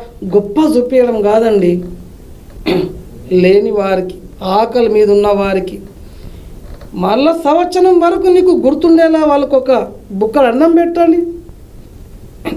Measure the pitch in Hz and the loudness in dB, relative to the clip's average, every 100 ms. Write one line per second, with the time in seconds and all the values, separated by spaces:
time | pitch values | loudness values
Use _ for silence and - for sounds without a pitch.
0 | - - 196 196 202 - 311 240 247 262 | -8 -14 -4 -2 0 0 0 0 0 2
1 | 240 220 202 220 226 202 175 175 - - | 2 0 2 2 2 2 2 0 -4 -14
2 | - - - - - - - 185 - - | -18 -20 -20 -20 -20 -10 -4 -2 -4 -8
3 | - - - 185 180 202 226 208 196 190 | -18 -18 -4 2 4 4 2 -2 -2 -2
4 | 180 - - - 190 202 226 247 220 214 | -4 -12 -18 -10 -4 -2 0 0 0 2
5 | 208 202 208 202 196 190 180 - - - | 2 2 2 0 -2 -4 -6 -10 -16 -20
6 | - - - - - - - - - 196 | -20 -20 -20 -18 -20 -20 -18 -18 -14 -6
7 | 185 226 294 330 285 330 349 359 370 349 | -2 0 0 0 0 0 0 2 2 4
8 | 339 370 370 359 359 330 254 302 339 330 | 2 2 2 4 4 2 2 2 4 4
9 | 330 320 302 285 277 269 254 240 - - | 4 2 2 0 0 0 2 0 -2 -10
10 | - 190 220 285 254 247 330 330 339 339 | -12 -4 -2 2 2 2 2 2 2 2
11 | 339 349 339 - - - - - - - | 2 2 -2 -8 -16 -20 -20 -20 -20 -20
12 | - - - - - | -20 -20 -20 -16 -12